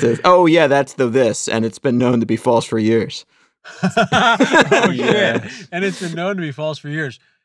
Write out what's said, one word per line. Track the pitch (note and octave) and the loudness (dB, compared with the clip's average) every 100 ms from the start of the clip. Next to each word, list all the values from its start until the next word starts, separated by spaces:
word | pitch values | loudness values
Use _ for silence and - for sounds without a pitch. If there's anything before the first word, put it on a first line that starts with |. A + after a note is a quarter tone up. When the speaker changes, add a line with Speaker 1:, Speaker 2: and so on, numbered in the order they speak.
Speaker 1:
to, | A#2+ A2+ | -2 0
"Oh, | F3+ F3+ E3 | 4 4 6
yeah, | E3 C#3+ | 4 4
that's | C#3 C3+ | 2 0
the | - B2 | -2 0
this, | C3 A#2 G#2 - | 2 0 0 -4
and | A2 | -4
it's | A2+ - | -4 -4
been | C#3 A#2+ | -2 0
known | C3 A#2+ | 2 0
to | |
be | A2+ | 0
false | A2+ B2+ A#2 | -2 2 0
for | - A2+ | 0 -2
years." | A2 A2+ F#2+ - - _ _ _ | 2 0 -2 -10 -20 _ _ _
Speaker 2:
<laughs> | - - | -20 -6
Oh, | F#3 A3+ - B3 A#3 A3 C4 D#4+ - E4+ A#3 | -2 0 0 2 2 2 2 2 2 2 0
shit. | - | 0
Speaker 3:
Yes. | A#3+ G#3 G3 - - - F3 | 0 0 0 -2 -8 -16 -12
Speaker 2:
And | F3 | -6
it's | G3 E3+ | -6 -6
been | F3 | -8
known | E3 F#3 | -6 -6
to | F#3+ | -6
be | D#3 | -8
false | C#3+ D#3 C#3+ | -6 -8 -8
for | D3 | -8
years. | D#3 C#3 - _ _ | -8 -8 -10 _ _